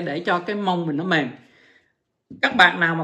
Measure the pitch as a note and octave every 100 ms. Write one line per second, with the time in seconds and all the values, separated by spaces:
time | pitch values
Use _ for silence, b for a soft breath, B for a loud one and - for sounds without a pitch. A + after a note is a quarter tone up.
0 | E3 D3+ G3 F3 F3 G#3 G3 F3 E3 C#3+
1 | F#3 D#3+ B2+ - b b b b b b
2 | _ _ - - C4+ C4 F3 F3+ E3 E3